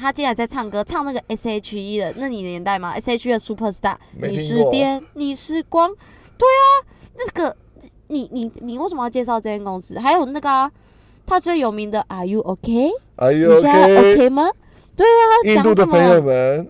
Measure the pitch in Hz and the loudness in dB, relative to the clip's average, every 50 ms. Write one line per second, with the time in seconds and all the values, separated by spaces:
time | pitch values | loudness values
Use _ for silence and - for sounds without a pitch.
0 | 240 - 269 - 285 262 233 233 233 226 - 269 233 214 196 208 208 - 330 339 | -6 -6 -4 -4 -4 -4 -4 -4 -6 -6 -6 -8 -10 -8 -6 -8 -6 -6 -6 -8
1 | 285 285 269 247 - - 220 214 - 240 214 214 202 - 214 208 196 196 214 214 | -6 -6 -8 -8 -8 -8 -10 -8 -6 -6 -8 -8 -8 -10 -12 -12 -10 -8 -6 -6
2 | 190 165 - - 269 269 247 214 190 180 175 175 175 202 202 190 180 175 - - | -6 -6 -8 -8 -10 -10 -8 -10 -10 -10 -12 -8 -6 -6 -6 -6 -6 -8 -10 -8
3 | 226 - 240 233 - 240 240 214 - - 220 196 226 214 190 - - 202 190 - | -6 -4 -4 -4 -2 -2 -4 -4 -4 -8 -10 -8 -6 -8 -6 -6 -6 -6 -6 -8
4 | _ _ - - - - - - - 151 226 233 226 185 240 269 277 269 269 269 | _ _ -16 -10 -8 -6 -6 -6 -6 -2 0 0 2 2 2 0 0 0 -2 -4
5 | 302 - - 302 294 277 277 262 - - 311 330 311 _ - 330 330 359 392 - | -8 -14 -12 -8 -8 -8 -8 -8 -10 -8 -8 -8 -6 _ 0 0 0 0 -2 -8
6 | _ _ _ _ _ _ _ - 466 508 523 539 539 539 554 554 523 _ _ _ | _ _ _ _ _ _ _ 0 2 4 4 6 4 4 4 2 0 _ _ _
7 | _ - _ - 494 - - - 339 269 - _ _ _ _ _ - 262 _ _ | _ -20 _ -10 -10 -8 -6 -4 -4 -4 -6 _ _ _ _ _ -20 -20 _ _
8 | _ - 294 294 240 - - 254 226 226 - - - 240 233 247 302 381 359 294 | _ -10 -8 -8 -8 -8 -8 -8 -10 -10 -10 -12 -14 -12 -10 -8 -8 -8 -6 -6
9 | 240 240 233 254 247 226 240 226 196 214 214 208 202 196 190 185 180 - - - | -8 -6 -4 -6 -4 -4 -4 -4 -4 -6 -8 -8 -8 -10 -10 -10 -12 -12 -12 -6
10 | 226 269 311 370 320 247 277 302 285 285 269 262 269 285 - _ _ _ _ _ | -2 0 2 2 0 -2 -6 -6 -4 -2 0 0 -2 -2 -6 _ _ _ _ _
11 | _ _ _ _ _ - 370 370 359 339 349 330 269 226 208 214 214 208 208 214 | _ _ _ _ _ -4 -2 -2 -2 -2 -2 -2 -2 -2 -4 -6 -8 -6 -4 -6
12 | - - 190 185 180 180 196 220 - - 190 - - - 233 233 254 311 403 523 | -6 -6 -8 -8 -6 -4 -4 -4 -4 -4 -6 -8 -6 -4 -2 0 0 0 -2 -6
13 | - _ _ - 123 127 143 151 160 170 160 160 170 190 190 196 190 190 196 196 | -10 _ _ -2 0 2 2 4 4 6 6 6 6 6 6 6 6 6 6 6
14 | 196 202 202 202 247 254 262 277 302 359 440 _ _ _ _ _ _ _ _ - | 6 6 6 6 4 4 2 2 0 -2 -2 _ _ _ _ _ _ _ _ 2
15 | 370 453 466 466 453 453 440 453 480 202 214 - - 226 214 185 196 165 156 170 | 4 4 6 6 6 4 4 4 4 2 2 2 4 4 4 4 4 4 4 4
16 | 175 180 180 170 147 139 131 127 127 131 139 156 170 - | 6 6 6 4 4 2 2 2 2 0 0 -2 -4 -8